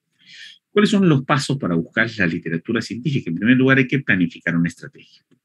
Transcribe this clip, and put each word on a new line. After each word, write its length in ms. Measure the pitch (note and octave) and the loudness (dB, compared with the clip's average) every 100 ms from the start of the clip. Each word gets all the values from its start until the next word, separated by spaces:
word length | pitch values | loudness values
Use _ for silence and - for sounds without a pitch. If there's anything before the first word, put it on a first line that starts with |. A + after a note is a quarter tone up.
| _ _ - - - - _ | _ _ -20 -20 -20 -20 _
¿Cuáles 180 | G#3 G#3 | 2 4
son 180 | G3+ F#3 | 4 4
los 160 | C#3 | 2
pasos 340 | C#3 C#3+ C#3+ C#3 | 2 -2 -2 -4
para 160 | F2+ | -2
buscar 360 | E2+ - A2 A2+ G#2 | -2 -2 -2 -2 -2
la 100 | F2 | -2
literatura 540 | F2 D#2+ E2 - A2+ | -2 -6 -6 -4 -4
científica? 480 | - G2+ D3 C3 F2 | -4 -6 -4 -4 -4
En 80 | E2+ | -2
primer 220 | A2 B2+ | 2 2
lugar, 180 | C3 C3 | 4 2
hay 100 | B2 | 2
que 120 | C#3 | -2
planificar 580 | - F#2+ E2+ - E2+ E2 | 0 0 0 -2 -4 0
una 120 | E2+ | -2
estrategia. 540 | - - - - _ _ _ | -4 -18 -20 -20 _ _ _